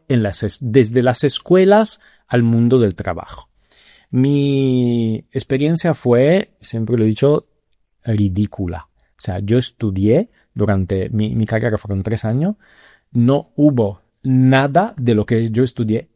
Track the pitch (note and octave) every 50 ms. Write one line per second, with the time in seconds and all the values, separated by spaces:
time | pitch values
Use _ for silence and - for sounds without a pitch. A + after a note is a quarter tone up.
0 | _ - C3 A#2 G#2+ G2+ - - A2 G2+ - - C3+ A2+ A2 C3+ A2+ G#2+ A#2 B2+
1 | A#2+ B2+ A#2+ - D#3 C3+ - - - - F3+ F#3 F#3+ G3 G3+ G#3+ A3 - - -
2 | _ _ _ _ _ - - A#2+ A#2 A#2 A#2 A#2 A#2+ A#2+ C3 B2+ A2+ G2 F2 -
3 | F#2 F#2+ E2 F2 - - - - - _ _ _ _ _ _ _ _ _ _ _
4 | _ _ B2+ B2+ C3 C#3 C#3+ C#3+ C#3 C#3 C#3 C3+ C3+ C3 B2+ B2+ B2 A#2+ A#2+ A#2
5 | A2+ A2 A2 - - _ - C3 - - C#3 B2+ D3 D#3 E3+ E3 - E3+ D3 -
6 | - B2 A#2+ A#2+ C3+ D3+ F3+ F#3+ - - _ _ - - - A2+ A2+ A2 A#2+ A2+
7 | G#2+ A2 G#2+ - C#3 C#3+ D3+ - - _ _ _ _ _ _ _ _ _ _ _
8 | - A#2+ A2 G#2 G2+ F#2+ F2+ G2+ G#2 G2 - - F#2+ F2 F2+ E2+ - _ _ _
9 | _ _ _ _ - A2 F#2 G2 G2+ G2+ A#2 C3 B2+ - - - A2+ G#2 F#2+ F#2+
10 | G2+ G#2+ B2 E3+ A#3 - _ _ _ _ - - G#2 G#2+ G2 F#2+ F#2 - G2 F#2+
11 | F#2 - A2 G#2+ G#2+ A2 B2 A2+ A2 - A2+ A2 A#2 A#2+ G#2+ G2+ - G#2+ G2 F#2+
12 | F#2 G#2+ A2+ - - A2 A#2 C3+ D#3+ G3+ G#3+ - _ _ _ _ _ _ _ _
13 | _ _ - A#2+ A#2 B2+ C#3 C#3+ - _ _ - D3 D3+ C3+ B2 G#2+ G2 G2 -
14 | _ _ _ _ - C3 C3 C3 C3 C3 C3+ C3+ C#3+ C#3 C#3 E3+ G#3 A#3 - C#3+
15 | A#2+ A#2+ A2 G#2 G#2 - A#2+ A2+ A#2 A2+ G#2+ A#2+ C3 B2 - - A#2 G#2+ G#2+ A2+
16 | - _ _